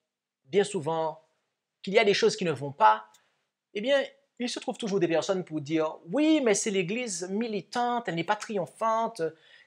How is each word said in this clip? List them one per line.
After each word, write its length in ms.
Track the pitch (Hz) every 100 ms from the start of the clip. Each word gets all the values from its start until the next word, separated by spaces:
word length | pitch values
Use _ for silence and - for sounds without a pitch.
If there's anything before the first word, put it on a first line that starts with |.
| _ _ _ _ 135
bien 180 | 180
souvent 600 | 196 190 143 165 160 156 _ _ _ _ _ _
qu'il 100 | -
y 60 | 202
a 40 |
des 120 | 214 190
choses 200 | 220 -
qui 100 | 175
ne 60 |
vont 200 | 131 143
pas, 400 | 135 214 214 - - _ _ _ _ _ 208
eh 60 |
bien, 220 | 233 277 247 _ _ -
il 100 | 240
se 100 | 311
trouve 180 | - 208
toujours 220 | 208 196
des 80 | 170
personnes 380 | 160 151 185 175
pour 160 | 156
dire, 360 | 139 160 156 - 165
Oui, 360 | 233 311 311
mais 140 | 247 196
c'est 160 | 226
l'Église 580 | 196 170 226 247 175 180
militante, 800 | 196 233 208 - 247 240 240 233
elle 80 | 170
n'est 80 |
pas 120 | 165 208
triomphante. 840 | - 202 160 - 226 220 226 226 160 156 _ -